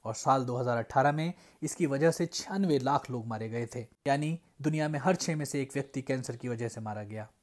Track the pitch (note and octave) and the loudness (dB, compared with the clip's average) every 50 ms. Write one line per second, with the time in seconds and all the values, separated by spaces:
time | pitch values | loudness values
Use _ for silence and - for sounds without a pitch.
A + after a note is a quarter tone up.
0 | _ A2 A2 - - D3+ C3 C3 B2 B2 B2 B2 B2 B2 A#2+ A#2 A2+ - - C3+ | _ -6 -6 -2 2 2 4 4 2 0 -2 -2 0 0 0 0 -2 2 2 4
1 | C3+ D3 D3 D#3 D#3+ E3+ F3+ - - - - _ D#3 D3+ - - F3 C#3+ C#3 C#3 | 4 4 4 2 -2 -4 -6 -8 -16 -20 -12 _ -6 -6 0 0 0 0 2 4
2 | D#3 E3 D#3+ - E3+ E3 - - - - F#3+ G3 G3 F3 D3 C3+ B2 C#3+ C#3+ C3+ | 4 4 4 4 -2 -2 -2 -8 -6 -4 0 0 4 4 4 4 4 4 2 2
3 | - - B2+ A#2+ A2 A#2 A2+ G#2+ A2+ A2 A2+ A#2 A#2+ A2+ - B2 A2 - _ _ | 2 -2 -6 -6 -4 -4 -4 -4 -4 -4 -2 -4 -4 -4 -6 -8 -10 -10 _ _
4 | _ C#3 C#3 D3 D3 D#3 E3 E3+ _ _ _ - C#3 D3+ D#3 D#3 D3+ D3+ D#3 C#3+ | _ 2 2 2 2 -2 -2 -4 _ _ _ -2 0 0 2 2 0 0 0 2
5 | C3 F#3 F#3 F3+ - - D#3+ D3+ D3 C#3 - C#3+ C3+ - - C#3 C#3 - - C3+ | 2 2 2 2 0 -2 -2 -2 -2 -2 -2 -2 -4 -2 -4 -6 -6 -4 -6 -6
6 | B2+ - C3+ C3 B2 - A#2+ A#2+ - B2 A#2+ A2+ A#2+ A2+ - A2+ A2 G#2+ G#2 G#2 | -2 -2 -2 -2 -2 -6 -8 -6 -4 -6 -4 -2 -4 -6 -6 -6 -8 -6 -6 -6
7 | G#2 G2+ A2 G#2+ G#2 - _ _ | -8 -8 -8 -10 -10 -12 _ _